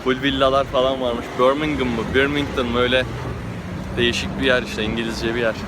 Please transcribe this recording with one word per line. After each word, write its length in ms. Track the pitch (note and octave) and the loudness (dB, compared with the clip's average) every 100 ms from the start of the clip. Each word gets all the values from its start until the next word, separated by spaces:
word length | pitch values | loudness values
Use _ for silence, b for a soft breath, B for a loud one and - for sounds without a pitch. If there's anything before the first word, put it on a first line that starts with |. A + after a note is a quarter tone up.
Full 180 | B2+ C3 | 0 0
villalar 440 | C#3 C3+ C3+ C3+ C3+ | 2 2 4 4 2
falan 360 | C#3 C3 C3+ | 2 2 2
varmış. 240 | B2+ A#2+ A#2+ - | -2 -2 -6 2
Birmingham 480 | B2+ C#3+ D#3 C#3+ B2+ | 4 4 0 0 0
mı, 140 | A#2 G#2+ C3 | -2 0 2
Birmingham 500 | C#3 D3 C#3 - B2 | 2 2 -2 -2 0
mı, 120 | A#2+ | 2
öyle 260 | B2 B2+ B2+ - A#2+ A#2 - - - - - - | 2 2 0 -4 -6 -6 -8 -8 -8 -8 -6 0
değişik 420 | A#2+ A#2 - F#2+ | 0 0 -4 -2
bir 60 | C3+ | 2
yer 180 | B2+ | 2
işte, 200 | G#2+ - | 0 -4
İngilizce 520 | G#2+ A2+ A2+ G#2+ A#2 A#2 | -2 -2 -4 -2 -2 0
bir 40 | |
yer. 160 | A#2 G#2 | 0 -2